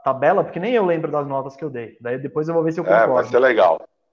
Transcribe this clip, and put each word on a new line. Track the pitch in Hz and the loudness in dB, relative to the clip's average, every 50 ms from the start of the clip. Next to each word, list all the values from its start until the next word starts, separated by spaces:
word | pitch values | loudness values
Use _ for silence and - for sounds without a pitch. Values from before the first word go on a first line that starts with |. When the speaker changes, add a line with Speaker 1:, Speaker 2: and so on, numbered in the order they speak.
| - | -4
Speaker 1:
tabela, | 139 131 127 139 160 190 190 160 | -4 -2 2 2 2 2 2 0
porque | - - 170 | -2 -6 -6
nem | 180 233 254 | -4 -2 0
eu | 226 196 | 0 2
lembro | 175 170 160 160 151 | 0 0 -2 -2 -4
das | 147 147 143 | -4 -6 -4
notas | 139 139 135 135 139 - | -4 -6 -6 -6 -8 -10
que | - 160 | -12 -12
eu | 147 | -10
dei. | 127 120 113 110 - _ | -10 -10 -12 -12 -14 _
Daí | 120 120 127 135 | -8 -8 -6 -6
depois | 143 135 - 151 156 165 | -8 -6 -6 -4 -4 0
eu | 170 | 0
vou | 165 | 0
ver | 160 160 160 | 0 0 -2
se | 180 | -2
eu | 165 | 0
Speaker 2:
É, | - | 2
vai | 98 113 113 | 4 4 4
Speaker 1:
concordo. | 131 131 123 117 110 | 4 2 0 0 2
Speaker 2:
ser | 123 123 | 2 4
legal. | 135 131 117 104 95 85 80 - - - _ _ _ _ | 4 4 4 4 4 4 2 0 -4 -12 _ _ _ _